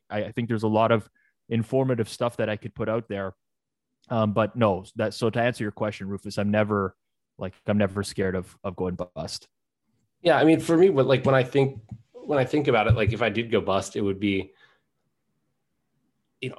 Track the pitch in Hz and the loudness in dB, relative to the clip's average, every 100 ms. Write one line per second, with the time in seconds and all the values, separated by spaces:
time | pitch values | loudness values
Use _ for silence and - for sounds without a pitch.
0 | - 107 104 120 113 113 110 107 113 113 | -8 -8 -6 -6 -4 -2 0 2 4 2
1 | - _ _ _ - 117 110 131 131 120 | 0 _ _ _ -4 -4 0 0 0 -2
2 | 107 - 120 - 107 104 110 - 110 113 | -4 -4 -4 -2 -4 -6 -8 -8 -4 -4
3 | 113 98 95 - _ _ _ _ _ _ | -4 -8 -8 -12 _ _ _ _ _ _
4 | _ 113 110 101 107 123 110 92 101 110 | _ 0 2 2 0 2 2 2 -6 -6
5 | 110 - 117 117 120 - 104 - 107 - | -6 -2 -2 0 -2 -2 -6 -6 -6 -6
6 | 98 98 104 104 101 107 107 104 95 - | -10 -10 -8 -4 0 2 2 0 -2 -6
7 | _ _ _ - 98 - - 104 101 98 | _ _ _ -12 -12 -8 -2 0 0 -2
8 | 98 - 95 92 87 - 101 90 92 87 | -6 -4 -2 -4 -8 -12 -12 -6 -6 -6
9 | 87 - 80 - - _ _ _ _ _ | -10 -10 -10 -12 -16 _ _ _ _ _
10 | _ _ 170 139 151 160 - 165 196 139 | _ _ 2 4 6 4 4 4 6 6
11 | 127 127 139 131 127 139 135 135 - - | 4 2 4 2 2 2 0 -2 -16 -20
12 | _ - - 147 127 151 147 117 107 113 | _ -14 -2 0 2 0 2 2 4 2
13 | 104 110 113 104 117 110 90 95 95 117 | 2 0 0 0 0 0 0 -2 -2 -4
14 | 101 98 101 95 90 _ _ _ _ _ | -2 -2 -2 -2 -6 _ _ _ _ _
15 | _ _ _ _ _ _ _ _ _ _ | _ _ _ _ _ _ _ _ _ _
16 | _ _ _ _ 131 | _ _ _ _ -14